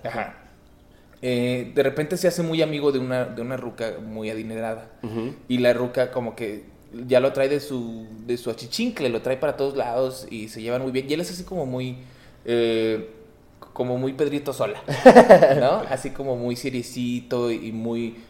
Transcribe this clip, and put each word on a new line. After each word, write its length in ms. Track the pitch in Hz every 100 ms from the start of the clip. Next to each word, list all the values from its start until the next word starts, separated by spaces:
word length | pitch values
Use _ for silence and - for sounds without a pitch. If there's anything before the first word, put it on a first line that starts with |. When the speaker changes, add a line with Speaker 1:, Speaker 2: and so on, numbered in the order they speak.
Speaker 1:
Ajá. 320 | 113 113 101 - - - - - - - - -
Eh, 520 | 127 123 123 123 123
de 80 | 143
repente 340 | 135 151 151 180
se 120 | 180
hace 140 | 175
muy 180 | 165 160
amigo 300 | 156 147 143
de 80 | 131
una, 240 | 127 127
de 180 | 123 107
una 140 | 120 131
ruca 380 | 120 110 113 82
muy 300 | 110 110 107
adinerada. 600 | 110 113 110 113 113 - -
Speaker 2:
Ujú. 320 | 113 113 120 143 -
Speaker 1:
Y 100 | 123
la 140 | 123
ruca 400 | 117 123 131 123
como 240 | 127 117 110
que 280 | 110 104 - - - 120 127
ya 100 | 127
lo 140 | 135
trae 160 | 135 135
de 100 | 147
su, 480 | - 127 117 113 110 110
de 120 | 117 120
su 120 | 120
achichincle, 580 | 113 120 - 240 226 131
lo 120 | 113
trae 140 | 123 131
para 200 | 151 135
todos 200 | 139 139
lados 520 | 120 120 131 131 -
y 180 | 113 104
se 140 | 113
llevan 200 | 113 123
muy 100 | 131
bien. 180 | 127 135
Y 40 |
él 60 | 156
es 80 | 175
así 100 | 180
como 240 | 180 185 131
muy... 320 | 127 127 127 127 - - -
Eh, 680 | 117 120 113 113 110 110 - - - - - - -
como 240 | - 123 123
muy 160 | 135
Pedrito 400 | 131 147 143 143
Sola, 300 | 127 110 104 -
Speaker 2:
<laughs> 720 | 139 254 247 240 185 151 139
Speaker 1:
¿no? 240 | 127 202 -
Así 220 | 131 139
como 260 | - 135 123
muy 200 | 123 120
seriecito 920 | 135 123 117 123 120 120 - 123 120
y 220 | 113 110
muy, 500 | 113 117 117 113 113